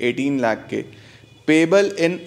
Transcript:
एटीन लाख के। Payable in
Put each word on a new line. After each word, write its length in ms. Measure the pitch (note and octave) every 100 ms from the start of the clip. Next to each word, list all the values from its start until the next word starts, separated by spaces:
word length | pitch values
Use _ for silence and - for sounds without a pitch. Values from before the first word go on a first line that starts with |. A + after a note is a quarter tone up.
| A#2+
एटीन 300 | B2 C#3 C#3
लाख 260 | A#2 G#2+ -
के। 120 | G#2+ - - - - - - -
Payable 420 | D#3 E3 G3 G3+ -
in 180 | E3 F3+